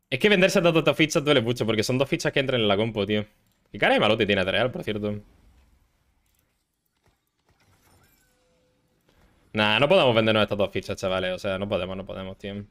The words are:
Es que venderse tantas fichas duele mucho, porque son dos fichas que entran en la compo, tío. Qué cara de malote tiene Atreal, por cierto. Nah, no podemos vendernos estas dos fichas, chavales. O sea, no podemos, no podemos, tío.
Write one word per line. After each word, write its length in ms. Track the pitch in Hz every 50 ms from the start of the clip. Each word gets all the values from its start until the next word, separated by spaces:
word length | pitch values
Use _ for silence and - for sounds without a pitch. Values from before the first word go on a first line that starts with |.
| _ -
Es 100 | 135 123
que 80 | - 208
venderse 340 | 208 180 185 190 190 202
tantas 360 | 165 170 165 160 147 156 143 -
fichas 260 | 156 147 - 165 139
duele 160 | 147 147 131
mucho, 260 | 110 120 120 - 120
porque 180 | 107 110 110 107
son 140 | - 127 131
dos 120 | 139 -
fichas 240 | 170 - - 151 -
que 80 | 147
entran 180 | 135 131 127 123
en 80 | 110 101
la 80 | 98
compo, 300 | 98 110 113 104 110 98
tío. 200 | 98 107 104 104 - _ _ _ _ _ _ _ _
Qué 80 | - 104
cara 140 | 147 214 269
de 80 | 247
malote 240 | 127 104 113 117 107
tiene 160 | 95 101 98
Atreal, 300 | 92 95 95 101 120 131
por 120 | - 170 -
cierto. 380 | 113 107 104 104 104 104 104 - _ _ _ _ _ _ _ _ _ _ _ _ _ _ _ _ _ _ _ _ _ _ _ _ _ _ _ _ _ _ _ _ _ _ _ _ _ _ _ _ _ _ _ _ _ _ _ _ _ _ _ _ _ _ _ _ _ _ _ _ _ _ _ _ _ _ _ _ _ _ _ _ _ _ _ _ _ _ _ _ _ _ _ _ _ -
Nah, 260 | 107 107 107 107 113
no 80 | 139 147
podemos 260 | 190 190 147 127 113
vendernos 300 | 113 110 110 110 107 104
estas 140 | - - 104
dos 120 | 98 -
fichas, 280 | - 101 - - 98 -
chavales. 340 | - 95 92 92 92 92 92
O 60 | 90
sea, 180 | - 98 95 92
no 120 | 101 104
podemos, 260 | 113 107 95 92 95
no 100 | 98 92
podemos, 320 | 95 92 98 95 92 95 -
tío. 280 | - 98 101 101 101 -